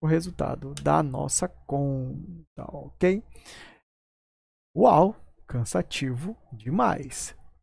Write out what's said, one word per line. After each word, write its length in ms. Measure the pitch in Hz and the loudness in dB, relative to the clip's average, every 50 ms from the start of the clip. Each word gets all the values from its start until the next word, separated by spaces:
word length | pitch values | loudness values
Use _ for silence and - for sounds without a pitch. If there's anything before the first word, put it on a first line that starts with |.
o 40 | 160 | 0
resultado 680 | 156 160 165 170 180 175 - - - - - 139 135 143 | 2 2 2 0 -2 -4 -4 -4 -4 -4 -6 -8 -10 -10
da 280 | 143 143 147 151 156 | -2 2 4 4 4
nossa 460 | 156 147 156 143 143 139 - - 185 180 | 2 0 -2 -4 -4 -2 -2 -2 -2 -4
conta, 1160 | - - - - 139 139 143 139 135 131 131 131 139 151 - - 175 165 156 _ _ - - | -6 -10 -8 -4 -2 -2 0 0 -2 -2 -4 -6 -8 -10 -12 -12 -16 -18 -20 _ _ -14 -14
OK? 600 | - - 143 139 143 - - 180 185 190 220 - - - - - - - - - - - _ _ _ _ _ _ _ _ _ _ _ _ _ _ _ _ _ _ _ - | -12 -12 -14 -14 -16 -2 0 2 2 2 0 -4 -10 -18 -20 -20 -20 -20 -20 -20 -20 -20 _ _ _ _ _ _ _ _ _ _ _ _ _ _ _ _ _ _ _ 2
Uau, 400 | 156 226 247 185 151 180 202 220 - - - _ - _ | 4 6 8 8 8 6 4 2 -4 -14 -20 _ -20 _
cansativo 920 | - - 123 113 - - 180 - - - - 139 131 123 123 160 202 220 - _ _ | -6 -4 -4 -2 -2 -2 -2 -2 -2 -4 -4 -4 -4 -4 -4 -6 -8 -10 -12 _ _
demais. 840 | 127 107 110 123 156 214 240 196 - - 139 135 - - - - - - - - - _ | -18 -10 -6 -2 0 2 2 2 0 -2 -6 -10 -10 -10 -10 -12 -14 -16 -20 -20 -20 _